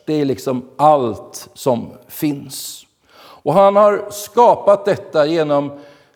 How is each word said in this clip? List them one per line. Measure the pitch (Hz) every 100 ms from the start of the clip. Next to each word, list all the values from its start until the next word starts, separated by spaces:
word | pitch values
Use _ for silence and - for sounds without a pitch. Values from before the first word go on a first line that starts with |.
| -
det |
är | 151 139
liksom | 120 135 127 123 -
allt | 147 147 120 95 - - -
som | - 139 117 - - _
finns. | - 156 143 135 - - - _ _ _ _
Och | - - -
han | 170 196 202
har | 208 202 -
skapat | - - 233 233 170 - 202 202
detta | 175 - 160 147
genom | 165 151 143 143 143 - _ _